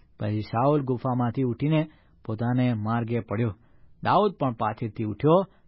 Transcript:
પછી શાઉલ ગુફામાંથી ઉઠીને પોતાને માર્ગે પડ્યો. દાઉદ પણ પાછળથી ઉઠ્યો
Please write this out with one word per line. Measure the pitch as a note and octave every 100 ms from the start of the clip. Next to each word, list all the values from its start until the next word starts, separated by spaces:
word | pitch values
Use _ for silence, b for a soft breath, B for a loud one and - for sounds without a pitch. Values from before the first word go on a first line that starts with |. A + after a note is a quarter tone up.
| b -
પછી | G#2+ G#2+
શાઉલ | G#2+ A2+ C#3 D3+
ગુફામાંથી | B2+ B2 C3 B2 A#2+ B2
ઉઠીને | B2+ A2+ C#3+ D#3 D#3 b b b
પોતાને | - G#2+ A#2 B2 B2+
માર્ગે | A2+ G#2 A#2 A2 A#2
પડ્યો. | - G#2 A#2+ - b b b -
દાઉદ | A2+ D#3 G#3
પણ | - C3+
પાછળથી | A2+ A2 A2 A2+ -
ઉઠ્યો | G#2+ G#2 D3 F3 F#3+ b